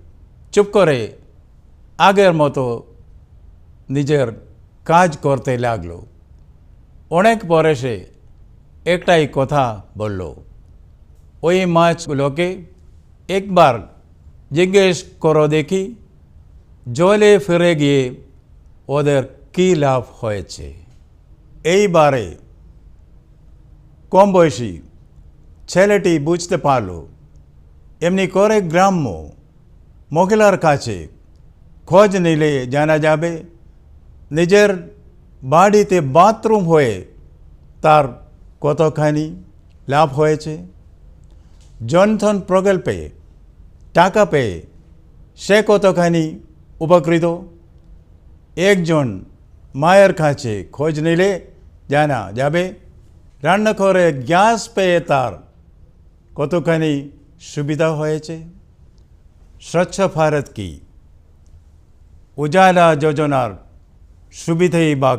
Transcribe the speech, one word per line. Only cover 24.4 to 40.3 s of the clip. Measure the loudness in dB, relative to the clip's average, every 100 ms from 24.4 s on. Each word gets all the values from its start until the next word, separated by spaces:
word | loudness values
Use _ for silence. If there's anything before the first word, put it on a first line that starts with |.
| 2 0 -8 -10 -18 -20 -20 -20 -20 -20 -20 -20 -4
ছেলেটি | 2 2 2 0 -2
বুঝতে | -2 -4 -4 -4
পারল, | -2 -2 -2 -10 -16 -20 -20 -20 -20 -20 -20 -20 -20 -6
এমনি | -4 -2 -2
করে | 0 2 0
গ্রাম্য | 0 2 2 0 -4 -8 -14 -20 -20 _ _ -20 -20 -20 -6
মহিলার | -2 0 2 4 2
কাছে | 2 0 -2 -10 -12 -20 _ -20 -20 -20 -20 -20 0
খোঁজ | 4 4 2
নিলে | 0 0 0 -2 -4
জানা | -2 0 0
যাবে | 2 0 -2 -8 -14 -20 -20 -20 -20 -20 -20 -20 -8
নিজের | -2 2 4 4 0 -8 -20 -20 -20 -20 -16
বাড়িতে | 0 4 4 4 2 0
বাথরুম | 2 4 4 4 0 0 2
হয়ে | 2 2 -2 -10 -20 -20 -20 -20 -20 -20 -4
তার | 2 4 2 -6 -20 -20 -20 -8
কতখানি | -4 0 -2 0 -2 -2 -4 -10 -20 -20 -20 -18 -4
লাভ | 0 0
হয়েছে। | 0 0